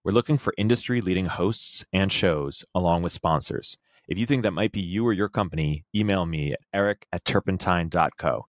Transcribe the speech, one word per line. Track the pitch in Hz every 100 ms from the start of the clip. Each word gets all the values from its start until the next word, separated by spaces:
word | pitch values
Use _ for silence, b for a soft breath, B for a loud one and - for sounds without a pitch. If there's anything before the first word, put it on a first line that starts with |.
We're | -
looking | 107 120 147
for | - -
industry-leading | 104 120 - 123 92 92 92
hosts | - 90 113 - - -
and | 95 98
shows | - 95 76 71 - -
along | 90 90 85
with | 85
sponsors. | - 85 78 - - - - b b -
If | 87
you | 117
think | 139
that | 107
might | 85 107
be | 104
you | 90 98 117
or |
your | 95 101
company, | - 95 80 76 76 -
email | 104 107 95 85
me | 78 71
at | - _
eric | 98 101 104 _
at | 87 -
turpentine | 104 - 92 - 87 82
dot | 85 78 -
co. | 80 58 -